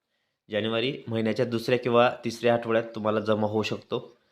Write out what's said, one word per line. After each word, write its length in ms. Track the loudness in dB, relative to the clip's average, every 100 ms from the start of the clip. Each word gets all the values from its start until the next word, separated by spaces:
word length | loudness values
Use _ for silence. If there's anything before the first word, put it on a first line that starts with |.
| _ _ _ _ -6
जानेवारी 460 | -4 -2 -2 -2 -6 -4
महिन्याच्या 380 | -2 0 0 -2
दुसऱ्या 340 | -2 0 0
किंवा 320 | 4 4 4 2 -8
तिसऱ्या 280 | 0 2
आठवड्यात 300 | 2 2 0 0 -4
तुम्हाला 240 | -2 0
जमा 280 | 0 0 0
होऊ 160 | 0
शकतो, 540 | -2 -4 -6 -8 -8 _ _